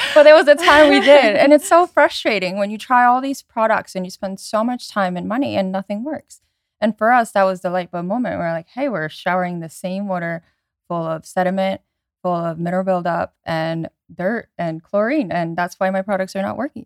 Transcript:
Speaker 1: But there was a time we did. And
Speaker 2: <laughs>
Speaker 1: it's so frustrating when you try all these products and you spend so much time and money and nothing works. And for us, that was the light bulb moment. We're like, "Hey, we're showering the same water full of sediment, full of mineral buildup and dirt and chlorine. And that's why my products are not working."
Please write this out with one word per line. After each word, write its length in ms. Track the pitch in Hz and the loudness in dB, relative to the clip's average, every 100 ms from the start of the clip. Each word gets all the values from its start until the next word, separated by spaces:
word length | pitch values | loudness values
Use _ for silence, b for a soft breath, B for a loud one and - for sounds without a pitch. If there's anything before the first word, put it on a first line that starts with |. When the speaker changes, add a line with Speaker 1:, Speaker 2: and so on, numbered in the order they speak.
| - 302 | 2 6
Speaker 1:
But 80 | |
there 100 | 294 311 | 8 8
was 120 | 285 | 8
a 80 | 294 | 4
time 340 | 349 294 302 | 6 6 6
we 100 | 330 | 6
did. 360 | 269 285 233 202 | 6 6 6 4
And 180 | 285 | 4
Speaker 2:
<laughs> 0 | |
Speaker 1:
it's 140 | 294 - | 4 4
so 180 | 339 359 | 2 4
frustrating 720 | - 311 - 330 208 180 190 | 2 2 0 -2 -2 -2 -4
when 140 | 202 | -6
you 60 | 214 | -6
try 260 | - 247 247 | 0 2 4
all 160 | 254 | 2
these 220 | 269 277 | -2 -8
products 520 | - - 220 214 - 190 | -8 -4 0 0 -4 -10
and 80 | 180 | -10
you 40 | |
spend 300 | - 196 190 | -10 -12 -10
so 240 | - 214 | -6 -4
much 260 | 233 247 - | -4 -6 -8
time 260 | - 190 180 | -4 -4 -4
and 120 | 185 | -6
money 280 | 226 269 208 | -4 -4 -4
and 160 | 190 | -4
nothing 320 | 185 196 208 | -6 -8 -10
works. 380 | 262 294 - - _ _ _ _ | -8 -12 -14 -20 _ _ _ _
And 160 | 214 214 | -6 -2
for 140 | 220 | 0
us, 200 | 247 226 | 2 0
that 100 | 202 | 0
was 180 | 190 185 | 0 -2
the 80 | 180 | -4
light 220 | 180 175 | -4 -6
bulb 140 | 175 175 | -8 -6
moment. 320 | 226 220 180 | -6 -6 -6
We're 120 | 170 | -6
like, 160 | 165 165 | -6 -10
"Hey, 200 | - 285 | -8 -6
we're 200 | 190 156 | -4 -8
showering 500 | - 185 180 180 175 | -6 -4 -2 -2 -6
the 100 | 165 | -12
same 380 | - 185 190 202 | -12 -8 -8 -6
water 360 | 180 170 165 - _ _ _ _ | -6 -6 -8 -14 _ _ _ _
full 160 | 170 165 | -8 -6
of 180 | 160 - | -8 -6
sediment, 540 | - 180 190 190 196 _ _ _ _ | -4 -2 -2 -4 -6 _ _ _ _
full 140 | 180 175 | -6 -4
of 240 | 170 165 | -6 -6
mineral 240 | 170 180 | -4 -4
buildup 520 | 190 185 170 170 180 _ - | 0 -2 -2 -4 -6 _ -8
and 420 | 165 160 165 160 _ _ | -6 -4 -6 -8 _ _
dirt 360 | 165 185 233 - - | -8 -6 -6 -8 -8
and 260 | 170 160 | -8 -8
chlorine. 480 | - 202 214 302 190 | -6 -2 0 -2 -2
And 260 | 165 165 170 | -4 -4 -4
that's 220 | 175 - | -6 -4
why 100 | 190 | -4
my 100 | 190 | -2
products 340 | 190 190 190 196 | -4 -4 -4 -6
are 60 | |
not 160 | 196 214 | -6 -6
working." 280 | 277 - | -8 -10